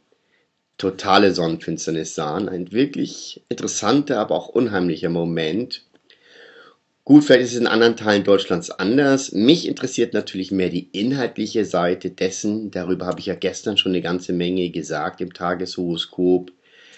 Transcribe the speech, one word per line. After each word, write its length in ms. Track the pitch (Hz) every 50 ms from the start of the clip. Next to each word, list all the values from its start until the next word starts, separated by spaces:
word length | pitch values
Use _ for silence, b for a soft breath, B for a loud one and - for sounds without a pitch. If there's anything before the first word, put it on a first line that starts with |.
| _ _ _ _ _ _ _ _ _ _ _ _ _ _ _
totale 580 | - - 95 95 - - 101 95 101 104 98 87
Sonnenfinsternis 800 | 87 85 82 82 82 - - 82 78 - - 82 80 78 80 -
sahen. 340 | - 80 73 76 - 107 90
Ein 220 | 92 87 90 87
wirklich 720 | 98 117 143 147 - - - - - - - - - - _ -
interessanter, 720 | - - - 101 - - 107 104 120 147 143 143 131 107
aber 180 | 101 - 82
auch 120 | 82 - -
unheimlicher 600 | - 117 127 113 104 92 90 87 80 76 90 85
Moment. 760 | 85 85 85 85 82 82 80 78 82 107 123 - - - _ _ _ _ _ b b b b b b b b b b b b b b b b _ _ _ -
Gut, 220 | - 139 151 147
vielleicht 220 | - 131 127 131
ist 60 | 117 120
es 40 | 120
in 80 | 117
anderen 300 | - - 113 117 117 113
Teilen 280 | 110 107 107 104 101 98
Deutschlands 460 | 101 101 98 - - 92 85 87 -
anders. 640 | - - 95 95 120 139 143 139 135 131 - - -
Mich 340 | 95 107 127 165 175 -
interessiert 460 | - - - - 127 - - 185 - -
natürlich 400 | 104 - - - 95 95 - 98
mehr 160 | 95 92 87
die 180 | 87 90 90 - -
inhaltliche 720 | 92 107 123 139 139 123 110 - - 107 104 - 113 101
Seite 460 | 85 - 87 87 87 92 92 - 90
dessen. 600 | - - 90 92 92 - - 104 104 110 110 101
Darüber 360 | - 92 87 87 92 85 90
habe 120 | 90 90 87
ich 80 | 90
ja 80 | 101 90
gestern 440 | - - 92 - - - 113 101 -
schon 140 | - 95 92
eine 100 | 90 85
ganze 300 | 85 87 90 - - 90
Menge 360 | 87 87 87 92 92 90 87
gesagt 540 | 78 87 78 71 - 76 78 - - - 95
im 100 | 87 -
Tageshoroskop. 1200 | - 90 87 92 90 92 90 - - 90 85 85 82 82 - - - 90 90 90 87 - - - b b b b b b b b